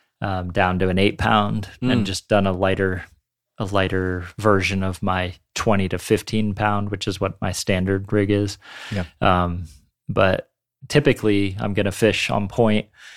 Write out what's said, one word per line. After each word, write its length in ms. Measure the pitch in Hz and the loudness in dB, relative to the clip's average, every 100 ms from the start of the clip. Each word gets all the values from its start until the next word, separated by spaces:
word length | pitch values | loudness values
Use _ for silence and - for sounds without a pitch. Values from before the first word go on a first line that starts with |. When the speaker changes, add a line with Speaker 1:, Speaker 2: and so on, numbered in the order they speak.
| _ - | _ -8
Speaker 1:
um, 320 | 101 95 90 | -6 -4 -4
down 260 | 87 92 92 | 0 2 2
to 100 | 95 | 2
an 100 | 92 | 4
eight 200 | 101 - | 2 2
pound, 500 | 110 110 104 110 101 - | 2 2 2 -2 -6 -6
and 220 | 127 127 | 0 0
Speaker 2:
Mm. 20 | |
Speaker 1:
just 240 | 98 95 - | 0 -4 0
done 180 | 104 98 | 2 2
a 60 | |
lighter, 520 | 92 95 95 95 90 - _ _ _ _ - | 2 0 0 0 -2 -8 _ _ _ _ -10
a 60 | |
lighter 600 | 98 98 95 95 92 90 87 - | -2 0 0 0 -2 -4 -8 -2
version 460 | 107 101 90 98 | 2 4 2 -2
of 180 | 95 92 | -2 -2
my 320 | 98 92 90 85 _ - | -2 -2 -2 -8 _ -4
twenty 320 | - 101 92 | 0 2 0
to 100 | 87 | -2
fifteen 560 | - 104 - 110 107 | 0 0 0 -2 -2
pound, 360 | 98 107 104 104 | 0 0 0 -2
which 180 | 101 - | -6 -6
is 120 | 92 | -4
what 200 | 95 - | -4 -4
my 100 | 104 | -6
standard 600 | 95 - 95 92 98 98 | -4 -2 0 0 -2 0
rig 180 | 104 101 | 0 2
is. 260 | 101 104 - - - - | 0 0 -6 -16 -18 -10
Speaker 2:
Yeah. 120 | 104 87 - | -8 -8 -2
Speaker 1:
Um, 440 | 104 90 87 87 80 - _ _ - | 2 2 0 -4 -8 -16 _ _ -6
but 420 | - 95 - - _ _ _ - | 0 2 2 -4 _ _ _ -2
typically, 680 | 147 147 120 107 101 101 95 | 2 2 2 2 2 0 -2
I'm 160 | 107 | -4
gonna 180 | 101 98 | -2 -2
fish 360 | - 110 - - | 2 2 2 -2
on 180 | 123 101 | -2 -2
point 400 | - 113 104 - _ - | 0 2 2 -2 _ -20